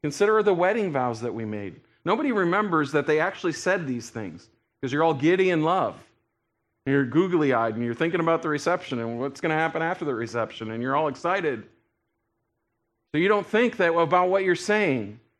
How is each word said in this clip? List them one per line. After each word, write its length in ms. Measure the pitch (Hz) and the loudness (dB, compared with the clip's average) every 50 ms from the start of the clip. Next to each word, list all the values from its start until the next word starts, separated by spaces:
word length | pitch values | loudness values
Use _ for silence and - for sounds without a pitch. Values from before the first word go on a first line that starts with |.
Consider 400 | - 147 143 - 202 208 214 220 | -4 -6 0 2 2 4 4 4
the 120 | 202 208 190 | 4 4 4
wedding 400 | 170 180 185 220 233 208 185 143 | 4 2 2 2 0 -2 0 0
vows 280 | 135 127 123 117 110 | 0 0 0 -2 -4
that 120 | 117 120 98 | -6 -6 -6
we 120 | 117 113 | -6 -6
made. 360 | 104 107 104 101 95 82 - _ _ _ _ _ | -6 -6 -8 -8 -10 -12 -16 _ _ _ _ _
Nobody 260 | 165 202 233 302 285 | -2 0 0 0 0
remembers 640 | 240 208 185 170 180 202 214 202 170 156 147 131 147 | 0 0 0 2 2 0 0 2 0 0 0 2 0
that 120 | 147 143 | 0 2
they 140 | - 151 156 | 2 2 2
actually 340 | 160 190 190 - - - 151 | 0 -2 -4 -4 -4 -4 -4
said 320 | - - 185 190 190 165 | -2 -2 0 0 0 -2
these 240 | 131 123 120 110 - | -4 -6 -6 -8 -10
things 400 | - 117 107 90 78 87 - _ _ _ _ _ _ _ | -12 -10 -10 -10 -12 -16 -20 _ _ _ _ _ _ _
'cause 120 | - 127 131 | -6 -4 0
you're 100 | 147 165 | 2 2
all 100 | 165 156 | 2 2
giddy 360 | 131 139 160 185 190 190 185 | 2 2 2 4 4 2 2
in 140 | 175 160 151 | 2 2 2
love. 320 | 160 180 190 139 104 87 - - _ _ _ _ _ _ _ _ _ _ _ _ _ _ _ _ | 2 0 0 0 -4 -6 -10 -20 _ _ _ _ _ _ _ _ _ _ _ _ _ _ _ _
You're 180 | 135 135 139 139 | 2 2 2 2
googly-eyed 680 | 120 - 160 190 185 180 165 151 139 127 113 117 113 107 | 2 0 0 0 2 2 2 2 4 2 2 2 0 -2
and 100 | 113 120 | -2 -4
you're 120 | 120 117 | -4 -2
thinking 240 | - 160 170 170 175 | -2 -2 0 0 0
about 240 | 165 165 165 160 165 | 0 2 0 0 0
the 60 | 160 | -2
reception 500 | 147 143 - 170 180 180 - - 135 120 | -4 0 0 0 -2 -2 -2 -6 -6 -6
and 200 | 117 117 117 117 | -4 -6 -4 -4
what's 220 | 131 143 135 - | -6 -6 -6 -4
gonna 140 | - 165 156 | -2 -2 0
happen 260 | 156 160 160 - 160 | 2 0 0 0 -2
after 240 | 160 165 185 - 170 | -2 -2 -4 -4 -4
the 80 | 147 127 | -4 -4
reception, 560 | 110 117 110 98 120 113 - - - 113 110 | -4 -6 -4 -4 -4 -4 -4 -6 -12 -10 -8
and 140 | 113 113 120 | -6 -6 -4
you're 120 | 131 139 | -2 0
all 120 | 147 156 | 0 0
excited. 600 | 147 135 - - 170 185 202 175 151 127 110 104 - _ _ _ _ _ _ _ _ _ _ _ _ _ _ _ _ _ _ _ _ _ _ _ _ _ _ _ _ | -2 -4 -4 -2 -2 -2 0 -2 -4 -4 -6 -10 -18 _ _ _ _ _ _ _ _ _ _ _ _ _ _ _ _ _ _ _ _ _ _ _ _ _ _ _ _
So 60 | - | -2
you 100 | 151 175 | 0 2
don't 180 | 196 208 208 196 | 4 2 2 0
think 320 | - - 214 247 233 - | 0 2 2 2 2 2
that 180 | - 185 170 165 | 2 2 4 4
about 340 | 170 165 151 180 180 180 180 | 4 2 4 4 4 4 4
what 140 | 190 196 196 | 2 2 2
you're 120 | 185 175 | 2 0
saying. 640 | 170 - - 208 214 208 165 135 123 104 98 104 - _ _ _ | 0 0 0 2 2 2 2 0 0 -2 -6 -12 -18 _ _ _